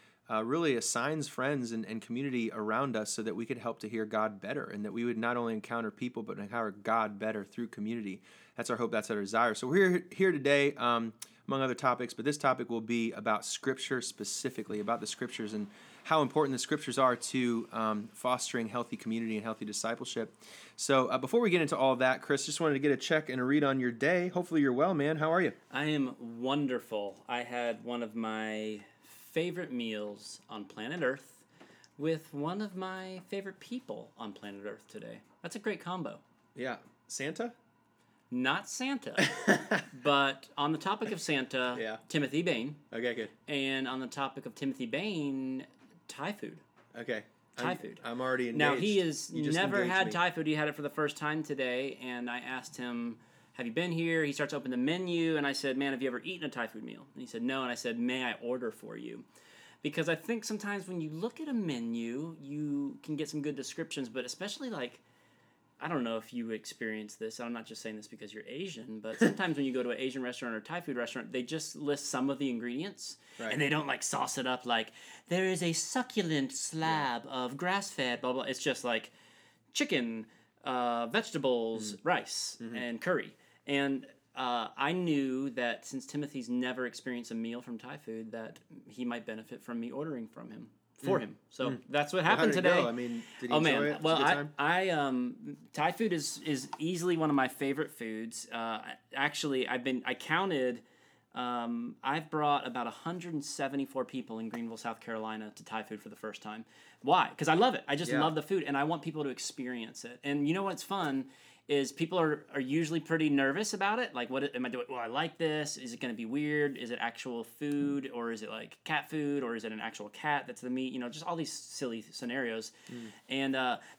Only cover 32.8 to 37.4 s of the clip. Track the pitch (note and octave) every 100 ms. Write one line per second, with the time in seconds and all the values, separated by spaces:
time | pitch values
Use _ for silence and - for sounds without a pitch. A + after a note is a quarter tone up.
32.8 | F#3 F#3 F#3 F#3 F3+ G3 G3 G3 - B3
33.8 | - - - - A2+ F#2+ G#2 G2+ G#2 G#2+
34.8 | - G#2+ A2+ A2+ - _ E3+ G#3+ G#3+ F#3+
35.8 | - F3+ D3 A2 _ _ _ - B2+ A#2
36.8 | - _ - - C#3 F3